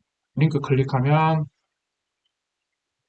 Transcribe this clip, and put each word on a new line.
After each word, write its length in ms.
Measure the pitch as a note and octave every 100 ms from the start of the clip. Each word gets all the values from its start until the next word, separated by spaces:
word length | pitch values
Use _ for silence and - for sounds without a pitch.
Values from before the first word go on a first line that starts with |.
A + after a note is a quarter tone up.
| _ _ _ -
링크 240 | D#3 D3
클릭하면 840 | - C3 C3+ C3 C3 D#3 D#3+ D#3+ D3+ _ _ _ _ _ _ _ _ _ _ _ _ _ _ _